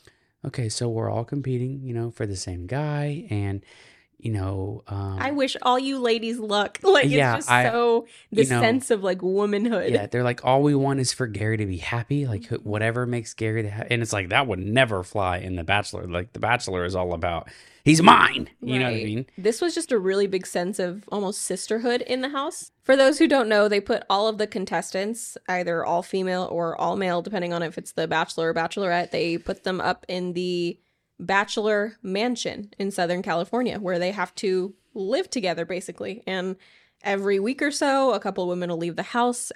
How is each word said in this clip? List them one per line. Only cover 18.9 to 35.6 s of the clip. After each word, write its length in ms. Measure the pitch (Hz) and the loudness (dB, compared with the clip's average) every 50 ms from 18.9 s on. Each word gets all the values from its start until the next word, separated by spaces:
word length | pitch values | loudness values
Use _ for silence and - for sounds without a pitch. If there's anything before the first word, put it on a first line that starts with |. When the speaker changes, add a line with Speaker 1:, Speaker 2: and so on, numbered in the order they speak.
| 117 | -2
Speaker 1:
I 20 | 110 | -2
Speaker 2:
Right. 80 | 117 | -4
Speaker 1:
mean? 200 | 107 110 117 131 - _ - | -4 -4 -6 -6 -8 _ -4
Speaker 2:
This 220 | 185 208 233 - | -2 -2 -2 0
was 140 | 349 349 330 | -2 -2 -2
just 160 | 349 320 - | -4 -2 0
a 80 | 262 214 | 0 0
really 280 | 185 190 190 202 202 190 | 0 2 2 2 2 0
big 200 | 190 185 185 - | 0 -2 -4 -4
sense 320 | - 196 175 185 214 - | -4 -2 -2 -2 -2 -2
of 240 | 185 180 170 208 202 - | -4 -4 -4 -8 -10 -6
almost 300 | - 208 202 185 208 - | -6 -4 -4 -4 -4 -6
sisterhood 600 | - - 185 180 - - 214 226 226 247 240 247 247 | -6 -6 -6 -6 -4 -4 -4 -2 0 0 -2 -2 -2
in 180 | - 254 254 | -2 -4 -4
the 80 | 254 277 | -4 -4
house. 420 | 294 277 277 330 - - - - _ _ _ | -4 -4 -4 -6 -6 -10 -12 -16 _ _ _
For 120 | - 262 | 4 6
those 240 | 269 269 262 285 277 | 8 8 6 6 6
who 80 | 330 - | 6 6
don't 220 | 285 277 233 214 | 6 4 4 4
know, 180 | 214 208 208 208 | 4 4 6 4
they 140 | 208 202 | 4 2
put 220 | 202 - 233 - - - | 2 0 -2 -2 0 0
all 180 | 196 196 214 220 | 2 2 2 2
of 80 | 220 202 | 0 0
the 100 | 214 208 | -2 -4
contestants, 880 | - 220 185 - - 170 175 - - 190 196 208 233 226 - - - - - - | -4 -4 -4 -2 -2 -2 -2 -2 -4 -4 -4 -4 -6 -6 -10 -12 -14 -10 -6 -4
either 340 | 185 180 180 175 170 165 - | -2 -2 0 0 -2 -2 0
all 180 | - 170 175 185 | 0 0 0 0
female 440 | - - 190 185 185 180 185 185 - | -2 -2 -2 0 0 0 -2 -2 -2
or 300 | - 170 170 165 - - | -2 -2 -2 -2 -2 -2
all 160 | - 170 180 | -2 0 0
male, 260 | 196 190 180 175 175 | 0 0 0 0 0
depending 300 | 170 202 214 190 175 175 | -2 -2 -4 -4 -2 -2
on 100 | 175 170 170 | -2 -2 -4
if 140 | 160 160 - | -4 -6 -8
it's 140 | - - | -12 -8
the 160 | - - 160 165 | -4 -4 -2 0
Bachelor 420 | 165 160 170 - - - 165 165 | 0 0 0 -2 -2 -2 -2 0
or 40 | 165 | 0
Bachelorette, 580 | 165 165 170 - 208 202 180 175 175 175 - | 0 -2 -4 -4 -2 -2 0 0 0 0 -2
they 260 | - 165 160 170 165 170 | -2 -2 -2 -2 -2 -4
put 260 | - - 196 - - | -4 -6 -8 -6 -4
them 160 | 196 185 175 | -4 -4 -2
up 240 | - 165 180 - - - | -2 -2 -2 -4 -6 -8
in 260 | 180 180 180 180 175 | -6 -4 -4 -4 -4
the 460 | 180 180 180 180 175 175 170 170 - _ _ _ _ _ _ _ - | -4 -2 -2 -2 -2 -2 -2 -4 -6 _ _ _ _ _ _ _ -10
Bachelor 760 | 175 175 190 196 208 208 - 233 208 220 214 208 208 226 220 - - | -4 0 0 2 0 0 -2 -2 0 2 2 2 0 -2 -6 -10 -8
Mansion 680 | 190 185 196 226 247 247 233 - 170 - - 208 208 - - | -4 -2 0 0 0 -2 -2 -4 -6 -6 -8 -10 -12 -8 -6
in 140 | 202 196 | -6 -4
Southern 300 | 196 - 180 170 180 180 | -2 0 0 0 0 -2
California, 580 | 196 202 165 165 175 - - 240 254 226 - 202 | -2 -2 -2 -2 -2 -2 -2 0 0 0 -2 -4
where 180 | 208 180 185 170 | -2 -2 0 0
they 120 | 175 180 | 0 -2
have 240 | - 208 180 185 - | -2 -2 -4 -6 -4
to 380 | - - 196 185 185 180 196 - _ _ _ - | -4 -2 0 0 0 0 -4 -6 _ _ _ -8
live 360 | 220 190 190 254 330 370 - | -6 -4 -2 0 0 -2 -2
together, 340 | - 262 190 180 165 165 | -2 -2 0 0 -2 -2